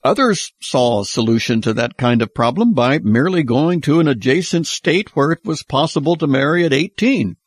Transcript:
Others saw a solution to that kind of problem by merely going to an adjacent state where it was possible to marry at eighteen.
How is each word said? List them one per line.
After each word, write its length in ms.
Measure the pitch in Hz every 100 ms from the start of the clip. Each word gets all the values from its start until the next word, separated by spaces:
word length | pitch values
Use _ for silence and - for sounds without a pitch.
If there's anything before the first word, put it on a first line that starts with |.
Others 480 | - 247 262 196 - _
saw 400 | - 139 123 113
a 40 |
solution 560 | 101 - 113 113 - 117
to 140 | 110
that 220 | 113 117 -
kind 260 | 123 120
of 120 | 117
problem 380 | - 117 147 233
by 260 | 170 120 139
merely 460 | 101 113 160 185
going 360 | 135 117 160 175
to 180 | 143 156
an 80 | 160
adjacent 580 | 123 127 147 180 175 156
state 480 | - - 165 214
where 160 | - 143
it 140 | 165
was 180 | - 156
possible 540 | - 135 156 - 143 170
to 100 | 160
marry 380 | 131 139 170
at 80 | 170
eighteen. 640 | 139 175 - 233 254 104 82